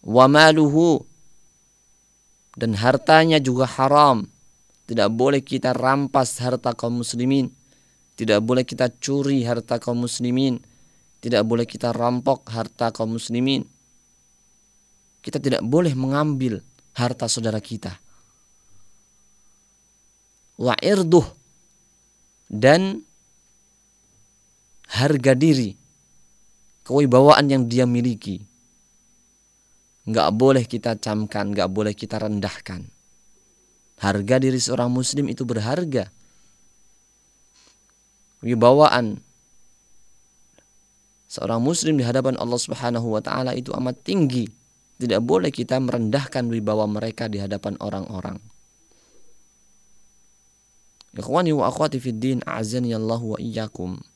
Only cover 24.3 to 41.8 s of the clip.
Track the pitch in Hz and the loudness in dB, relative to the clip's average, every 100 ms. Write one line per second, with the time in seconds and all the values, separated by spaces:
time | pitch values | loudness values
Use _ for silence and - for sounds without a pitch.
24.3 | _ _ _ _ _ - 104 139 147 127 | _ _ _ _ _ -10 -2 0 2 4
25.3 | 127 156 135 113 98 _ _ _ _ _ | 4 4 4 0 -6 _ _ _ _ _
26.3 | _ _ _ _ _ - 131 143 123 139 | _ _ _ _ _ -2 2 6 8 8
27.3 | - 143 135 120 120 123 120 123 107 - | 8 6 2 2 2 2 2 -2 -4 -8
28.3 | 92 101 _ _ _ _ _ _ _ _ | -12 -12 _ _ _ _ _ _ _ _
29.3 | _ _ _ _ _ _ _ - 110 78 | _ _ _ _ _ _ _ -4 0 2
30.3 | 104 135 135 117 117 117 110 - 107 107 | 4 4 4 0 -4 -4 -4 -4 -6 -4
31.3 | 107 101 101 92 95 107 104 104 110 107 | -6 -4 -2 -2 -2 -4 -4 -8 -6 -4
32.3 | 104 98 - - 92 - _ _ _ _ | -4 -6 -8 -14 -14 -16 _ _ _ _
33.3 | _ _ _ _ _ _ _ 101 101 101 | _ _ _ _ _ _ _ -2 -2 2
34.3 | 131 131 127 - 123 123 123 123 139 143 | 2 2 -2 -2 -2 -2 -2 -2 -4 -4
35.3 | 117 123 113 107 147 175 131 92 _ _ | -4 -6 -4 -2 -4 -2 -4 -6 _ _
36.3 | _ _ _ _ _ _ _ _ _ _ | _ _ _ _ _ _ _ _ _ _
37.3 | _ _ _ _ _ _ _ _ _ _ | _ _ _ _ _ _ _ _ _ _
38.3 | _ 113 120 120 139 151 123 117 104 - | _ -4 4 6 8 6 4 -2 -8 -14
39.3 | _ _ _ - _ _ - - _ _ | _ _ _ -20 _ _ -20 -20 _ _
40.3 | _ _ _ _ _ _ _ _ _ _ | _ _ _ _ _ _ _ _ _ _
41.3 | - - 113 127 170 | -10 -4 -2 0 0